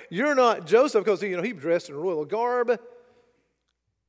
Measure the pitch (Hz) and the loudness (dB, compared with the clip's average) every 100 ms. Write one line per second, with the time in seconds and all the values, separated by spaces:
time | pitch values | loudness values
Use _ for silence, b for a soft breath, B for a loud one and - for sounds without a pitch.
0 | B 170 294 277 240 202 160 220 285 214 | B -2 0 4 4 2 2 4 4 2
1 | 190 180 196 175 208 185 156 170 - 143 | 0 -2 -2 -4 -6 -6 -2 -2 -2 -8
2 | 185 160 147 208 240 247 240 226 - - | -4 -4 -4 -4 -2 0 0 -2 -4 -20
3 | _ _ _ _ _ _ _ _ _ _ | _ _ _ _ _ _ _ _ _ _